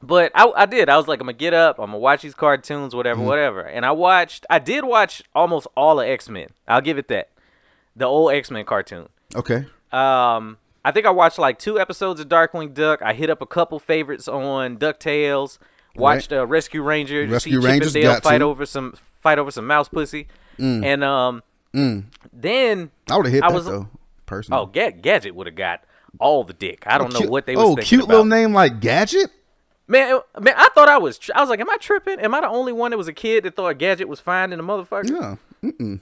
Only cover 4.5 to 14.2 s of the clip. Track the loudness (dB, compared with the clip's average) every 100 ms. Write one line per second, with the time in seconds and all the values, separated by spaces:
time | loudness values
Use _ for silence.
4.5 | -2 0 -6 0 0 0 -4 -8 0 0
5.5 | 0 -6 0 2 4 0 -4 -8 -14 -16
6.5 | _ 0 0 0 -6 -4 -6 -6 _ _
7.5 | _ _ _ _ -6 -2 2 2 2 -4
8.5 | -12 -4 -4 -4 -12 -20 _ _ -10 -4
9.5 | -4 -6 _ _ -2 0 2 2 0 -4
10.5 | -18 _ _ -2 0 2 4 2 2 -2
11.5 | -2 -4 -4 -4 -4 -6 -6 0 2 2
12.5 | -2 -12 -4 -2 0 -2 -4 -2 -4 -4
13.5 | -2 -2 -4 -4 -4 -2 -10